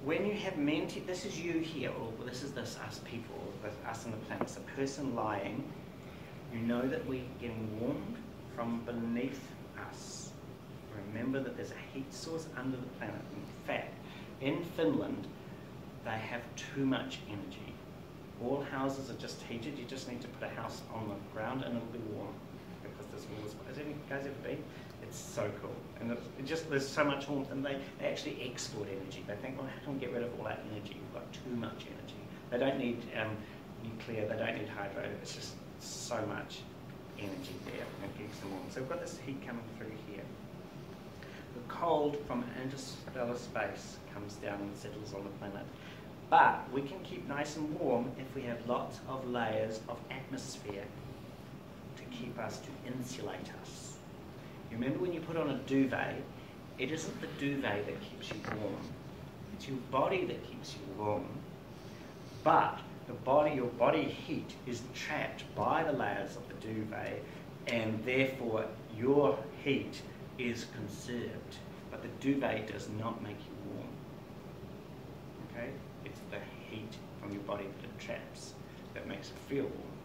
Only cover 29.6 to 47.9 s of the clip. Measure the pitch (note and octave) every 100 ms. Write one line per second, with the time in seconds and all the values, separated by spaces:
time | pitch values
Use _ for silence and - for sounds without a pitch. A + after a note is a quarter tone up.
29.6 | C3 - D3 C3+ A#2+ A#2+ A#2 - G#2+ A#2
30.6 | A2+ G#2 G#2 A2+ - - - - B2+ A#2+
31.6 | G#2+ - - - - - - - - B2
32.6 | C3+ C3+ A#2+ A2+ - A2+ G#2+ G#2 - -
33.6 | - - A2+ A2 - A2 G#2+ A2 A2+ A2
34.6 | G#2 G#2+ G2+ - - - - - - -
35.6 | - - - - - A#2 G#2 - - -
36.6 | - - - - - - G2+ F#2+ - G2+
37.6 | - - - - G2 - - - G2+ F#2+
38.6 | - - C3 F3 E3+ - C#3 C3 A#2 A#2
39.6 | A2 - A2 G#2 - G2+ - - - -
40.6 | - - - - - - - - - -
41.6 | - - E3+ D3+ D3 C#3+ - B2 A#2+ B2+
42.6 | C3 C3+ - - - C3 A#2+ A#2+ - A2+
43.6 | G2+ - - - - G#2 G#2 - G#2 G2+
44.6 | G2+ G2+ G#2 G#2 G#2 G2+ G2 F#2+ G#2 G2
45.6 | - - - - - - - E3 B2+ -
46.6 | - C3 C#3 F#3+ - - - C#3+ D3 D#3+
47.6 | D3+ E3 D3+